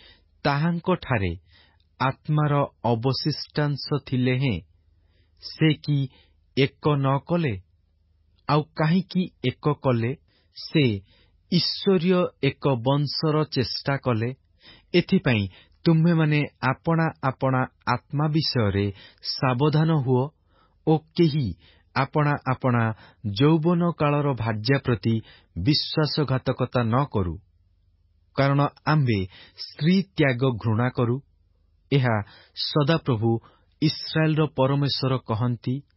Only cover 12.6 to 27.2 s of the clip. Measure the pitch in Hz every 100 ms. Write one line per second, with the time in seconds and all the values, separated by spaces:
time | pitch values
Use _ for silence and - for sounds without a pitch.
12.6 | 147 127 120 143 143 - 160 151 151 139
13.6 | 113 - - 139 131 110 117 135 _ _
14.6 | - - _ 180 - 190 143 110 98 -
15.6 | _ _ 170 160 170 165 156 151 143 _
16.6 | 127 131 - 165 160 - 131 - 135 131
17.6 | 127 _ - 120 _ 143 156 156 135 127
18.6 | 104 95 101 - - _ - - 131 123
19.6 | 151 151 160 156 127 123 139 _ _ _
20.6 | _ _ - 156 - - 170 151 110 -
21.6 | _ _ _ 127 135 156 147 143 131 -
22.6 | 131 120 113 110 - _ 104 98 147 165
23.6 | 160 175 175 - 147 147 143 117 110 107
24.6 | 107 139 - 117 113 113 - - _ 85
25.6 | 98 151 - - 151 - 143 131 - -
26.6 | 127 127 113 123 143 107